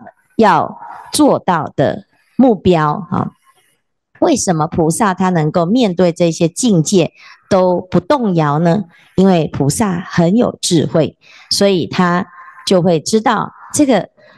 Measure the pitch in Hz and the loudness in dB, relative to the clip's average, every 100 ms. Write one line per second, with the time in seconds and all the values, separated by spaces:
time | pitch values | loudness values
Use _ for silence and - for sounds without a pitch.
0 | - _ _ - 214 165 - - - - | -18 _ _ 0 2 2 0 -8 -18 -20
1 | - - 285 175 - 170 143 - 127 208 | -10 0 2 2 0 -4 -4 -2 -2 -2
2 | - _ _ - 262 196 - 170 151 147 | -12 _ _ 2 2 2 2 2 0 -4
3 | 165 - - - _ _ _ _ _ _ | -6 -6 -6 -10 _ _ _ _ _ _
4 | _ _ 349 254 - 160 151 - 160 165 | _ _ -2 0 -2 -2 -2 0 -2 0
5 | 214 180 190 175 151 180 170 240 226 175 | -2 0 0 0 0 -2 0 0 0 2
6 | 180 165 170 165 165 - 254 180 151 190 | 0 2 -2 0 -4 -2 0 0 2 0
7 | 147 - - - _ 196 185 180 185 180 | 0 -6 -20 -20 _ 0 2 -2 -2 -4
8 | - 294 226 175 151 147 170 165 185 _ | 0 -2 0 0 0 0 0 0 -4 _
9 | _ - 190 180 147 - 139 - 214 180 | _ 0 2 2 0 -2 -2 -2 -4 -4
10 | 185 - 170 214 240 - - 170 147 165 | -6 0 2 2 0 -4 -2 0 0 0
11 | 143 - _ - - - 202 190 110 - | -2 -4 _ -20 -8 0 0 0 -4 -2
12 | 180 175 - - - - - 185 175 165 | 0 0 -4 -14 -20 -16 0 2 2 0
13 | - 220 226 208 - - - - 285 214 | 0 -2 0 -2 -4 -12 -12 -2 2 2
14 | - _ _ | -2 _ _